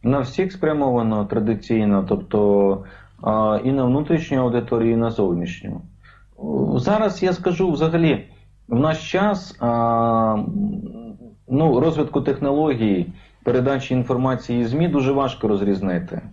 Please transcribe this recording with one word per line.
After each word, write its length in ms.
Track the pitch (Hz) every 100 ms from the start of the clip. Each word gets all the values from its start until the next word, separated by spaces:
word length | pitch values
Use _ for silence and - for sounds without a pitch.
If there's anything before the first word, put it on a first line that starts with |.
На 160 | 117 139
всіх 320 | 127 - 185
спрямовано 720 | - 156 151 139 123 113 107
традиційно, 800 | 101 117 107 107 - 113 104 98 92
тобто, 760 | 101 - 104 104 101 98 95 - - - -
а, 380 | - 110 110 107
і 80 | 131
на 120 | 139
внутрішню 540 | 127 135 151 165 - 135
аудиторію, 540 | 123 120 - 117 113
і 40 | 117
на 140 | 117
зовнішню. 680 | 113 98 87 87 - 104 101 - - - - - -
О, 420 | 220 139 131 131
зараз 440 | 160 214 214 185
я 100 | 185
скажу, 380 | 180 185 170 185
взагалі, 540 | 143 160 170 165 113 - - - _ -
в 100 | 120
наш 300 | 151 160 -
час, 440 | 180 208 190 185 -
а, 760 | 120 117 117 117 117 113 113 107 104 101 104 101 - - 113 - - - -
ну, 320 | 131 156 123
розвитку 400 | 160 143 151 -
технологій, 840 | 135 135 139 143 156 123 110 95 85 - - _
передачі 500 | - 123 127 135 127
інформації 680 | 127 123 123 131 127 - 120
змі 240 | 117 139 175
дуже 240 | 147 131
важко 360 | 139 131 - 110
розрізнити. 720 | 101 101 95 95 90 87 - -